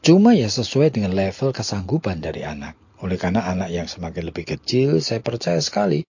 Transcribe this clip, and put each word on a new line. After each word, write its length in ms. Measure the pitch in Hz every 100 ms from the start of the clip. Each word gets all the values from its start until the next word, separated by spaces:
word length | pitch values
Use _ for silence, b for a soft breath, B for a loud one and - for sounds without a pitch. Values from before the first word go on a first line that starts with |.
Cuma 320 | 156 180 220
ya 160 | 220 113
sesuai 400 | 113 113 135 151
dengan 240 | 120 101
level 400 | 95 95 - 135
kesanggupan 680 | 131 113 104 92 160 107 85
dari 200 | 82 80
anak. 320 | 76 76 71 - _ _
Oleh 160 | 92 90
karena 320 | 90 101 92
anak 200 | 90 90
yang 160 | 87 82
semakin 480 | - 85 82 85
lebih 120 | 85 82
kecil, 560 | 127 - 127 135 160
saya 200 | 143 117 117
percaya 320 | 120 - 170
sekali 440 | - - 98 147 165